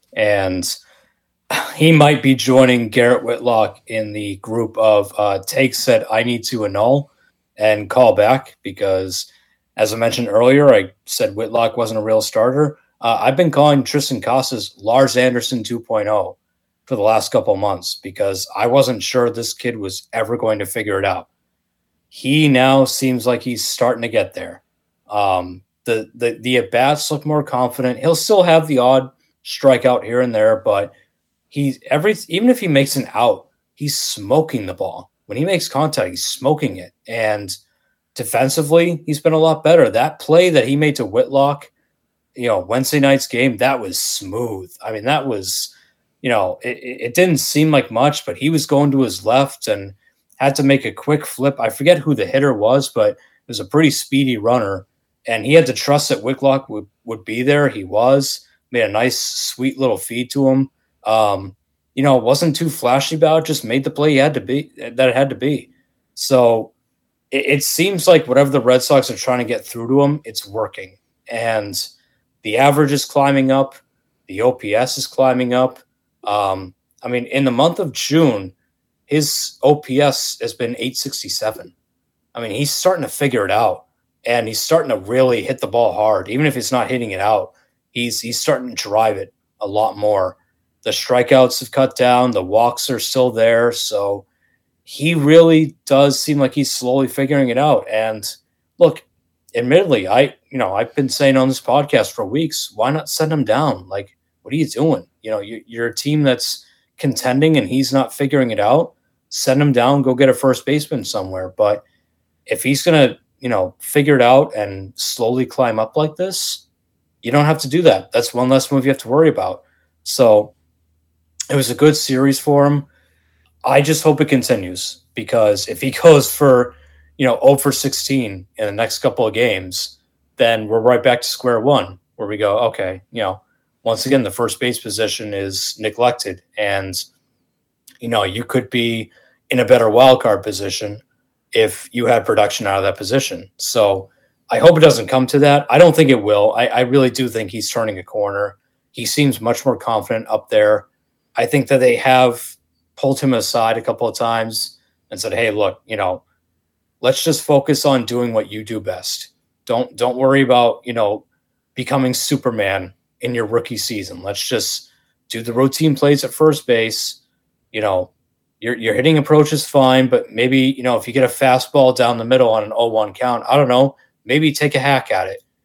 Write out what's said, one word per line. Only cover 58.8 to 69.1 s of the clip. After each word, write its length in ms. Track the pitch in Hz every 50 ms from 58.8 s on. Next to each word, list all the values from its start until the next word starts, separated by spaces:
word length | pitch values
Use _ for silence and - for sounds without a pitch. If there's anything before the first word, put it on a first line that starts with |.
| 110
a 60 | 98
nice, 320 | 101 107 123 127 - -
sweet 580 | - - - - - - - - 127 135 135 131
little 200 | 135 123 104 95
feed 320 | - - 117 120 123 120
to 180 | - 139 135 131
him. 220 | 131 135 135 131 _ _ _ _ _ _ -
Um, 520 | 110 110 110 107 104 101 95 98 95 98 _ _ _ _ _ _ _ -
you 80 | 131 135
know, 140 | 143 135
wasn't 380 | 127 107 117 139 143 175 165 139
too 160 | - 170 156
flashy 460 | - - 123 120 127 139 139 - 160
about 240 | 156 160 151 156 160
it, 60 | 156
just 180 | 156 151 - -
made 180 | 110 117 135 135
the 80 | 156
play 200 | - - 147 156
he 60 | 147
had 180 | 135 139 156 143
to 60 | 131
be, 300 | 98 107 127 143 147 - _
that 320 | - 113 113 117 123 131 131
it 80 | 113
had 120 | 127 139 135
to 60 | 127
be. 340 | 98 127 147 147 - - _ _ _ _ _ _ _ _ _ _
So 580 | - - - 139 127 123 117 117 113 110 - _ _ _ _ _ _ _ _ _ _ _ -
it, 160 | - 135 139
it 180 | 135 147 139 -
seems 420 | - - - 170 196 196 175 -
like 220 | 185 170 156 160 -
whatever 220 | 123 139 143 139
the 100 | 139 139
Red 220 | 117 123 127 127 127
Sox 280 | - 151 135 131 -